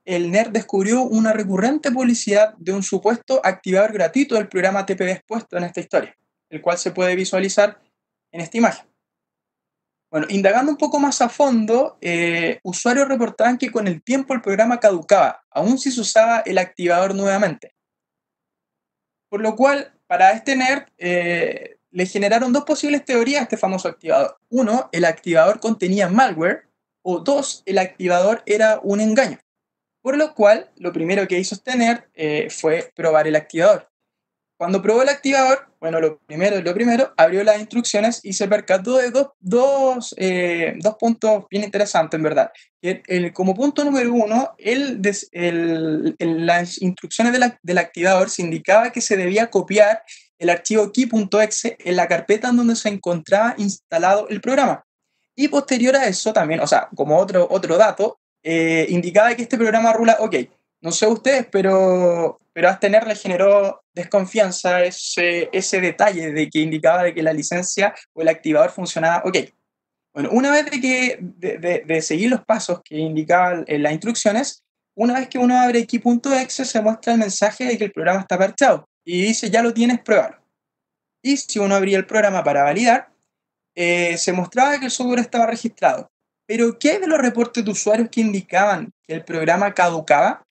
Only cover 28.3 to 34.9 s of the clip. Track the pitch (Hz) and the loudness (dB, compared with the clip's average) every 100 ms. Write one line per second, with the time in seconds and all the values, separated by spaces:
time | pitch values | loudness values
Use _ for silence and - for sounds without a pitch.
28.3 | 226 - 208 220 214 - 202 220 226 247 | 0 0 2 2 2 -2 0 2 2 0
29.3 | 131 _ _ _ _ _ _ 254 285 302 | -4 _ _ _ _ _ _ -4 -2 -2
30.3 | - 202 226 - _ 175 170 165 196 185 | 2 4 4 0 _ -8 -6 -2 -2 0
31.3 | 180 185 - - 254 233 240 - - 156 | -2 -4 -8 -6 0 0 0 -6 -8 -4
32.3 | 151 156 - 160 165 165 - 165 156 156 | -4 -6 -4 -2 -2 -4 -4 2 2 2
33.3 | 151 151 160 185 196 - _ _ _ _ | 0 -2 2 2 2 -2 _ _ _ _
34.3 | _ _ _ 170 190 196 | _ _ _ -2 0 2